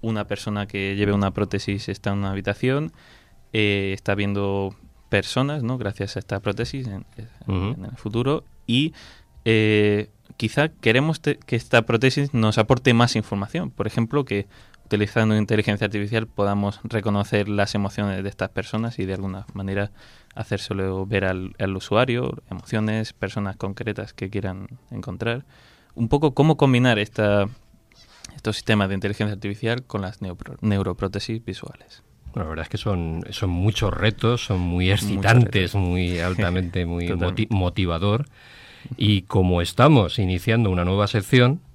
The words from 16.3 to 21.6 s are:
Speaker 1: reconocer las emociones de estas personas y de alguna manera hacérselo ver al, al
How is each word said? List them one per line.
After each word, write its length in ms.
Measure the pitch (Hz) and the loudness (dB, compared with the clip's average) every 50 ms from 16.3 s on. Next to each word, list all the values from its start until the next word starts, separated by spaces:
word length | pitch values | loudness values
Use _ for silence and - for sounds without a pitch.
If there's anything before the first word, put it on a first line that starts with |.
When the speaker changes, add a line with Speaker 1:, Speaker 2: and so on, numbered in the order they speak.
| - - 101 101 101 101 101 101 101 - - | -2 0 0 2 2 2 0 -2 -2 -6 -10
Speaker 1:
reconocer 680 | 107 110 110 101 110 101 101 101 - - 104 101 101 | -4 -4 -2 0 0 0 0 0 0 0 0 0 0
las 240 | 104 101 101 - - | 0 0 0 0 0
emociones 480 | 104 101 98 - - 104 101 95 95 | -2 -2 -2 -2 -2 -2 -2 -2 -4
de 80 | 95 98 | -6 -8
estas 200 | - - 90 - | -6 -6 -6 -6
personas 500 | - - 92 - - 107 113 117 120 - | -4 -8 -8 -4 -4 -4 -4 -4 -4 -6
y 60 | 98 | -4
de 80 | 95 95 | -4 -4
alguna 300 | 95 98 95 95 95 101 - - | -4 -6 -6 -8 -8 -12 -12 -10
manera 380 | 101 98 98 98 101 101 101 - - - - - - - _ - | -8 -6 -4 -2 -2 -2 -4 -6 -16 -20 -20 -20 -20 -20 _ -12
hacérselo 680 | - 110 - 104 98 - - 101 98 95 95 95 95 95 | -12 -6 -6 -6 -6 -4 -4 -4 -2 -2 -2 -2 -4 -4
ver 200 | 98 101 98 95 | -2 -2 0 0
al, 300 | 95 92 92 92 92 - | 0 -2 -2 -6 -8 -8
al 160 | - | -6